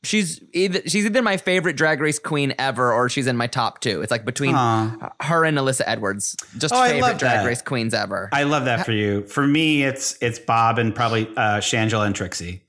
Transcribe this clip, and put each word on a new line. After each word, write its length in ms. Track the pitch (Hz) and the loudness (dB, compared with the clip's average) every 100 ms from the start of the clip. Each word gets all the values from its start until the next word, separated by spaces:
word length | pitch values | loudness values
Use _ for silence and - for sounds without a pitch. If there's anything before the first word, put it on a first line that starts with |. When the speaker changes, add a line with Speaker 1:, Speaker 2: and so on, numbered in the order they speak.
Speaker 1:
She's 380 | - 214 180 - - | 0 0 0 -6 -6
either, 260 | 170 190 180 - | -2 0 0 -2
she's 180 | 208 208 | 0 2
either 140 | 226 | 2
my 140 | 226 190 | 0 0
favorite 400 | - 185 175 143 | 0 0 0 0
Drag 240 | 156 156 | 2 2
Race 180 | 151 147 | 0 -2
queen 360 | - 151 139 - | -4 -2 -2 0
ever, 320 | 135 117 123 | -2 0 2
or 180 | 117 123 | 2 2
she's 160 | 143 131 | 0 0
in 100 | 120 | 0
my 100 | 120 | -2
top 340 | 127 113 - | 0 -2 -2
two. 200 | 123 92 | -4 -2
It's, 100 | 104 | -2
like, 140 | 117 | -2
between 300 | 107 123 139 | -4 -2 0
Speaker 2:
Aw. 560 | 139 120 113 113 113 - - | 2 2 2 0 -6 -14 -10
Speaker 1:
her 240 | 139 165 | 0 2
and 140 | 160 147 | 2 2
Alyssa 240 | 135 127 - | 0 0 -2
Edwards, 500 | 110 101 101 - - - 113 | -2 -2 -4 -6 -8 -14 -6
just 160 | 151 | 0
Speaker 2:
Oh, 40 | 247 | 2
I 100 | 254 | 4
Speaker 1:
favorite 100 | - 247 | 4 0
Speaker 2:
love 100 | 175 | 0
Speaker 1:
Drag 200 | 131 113 | 2 2
Speaker 2:
that. 60 | 110 | 0
Speaker 1:
Race 140 | 120 | -2
queens 320 | - 131 113 | -4 -2 -2
ever. 380 | 113 101 95 98 | -2 -2 -6 -2
Speaker 2:
I 120 | 139 | 0
love 200 | 143 151 | 2 2
that 220 | 127 117 131 | 0 -2 0
for 60 | |
you. 320 | 110 104 101 101 | 0 0 -2 -2
For 200 | - 143 | 0 2
me, 360 | 147 160 151 | 2 2 2
it's, 320 | 139 135 - - | 0 -2 -6 -2
it's 160 | 120 117 | -4 -2
Bob 400 | - 113 113 117 | 0 4 4 4
and 160 | 113 | 0
probably, 340 | 104 117 113 110 - | 0 0 0 -2 0
uh, 220 | 110 104 | 0 0
Shangela 480 | - 120 110 110 104 | 0 0 2 2 0
and 80 | |
Trixie. 480 | 98 92 - 85 92 | -2 -6 -8 -10 -12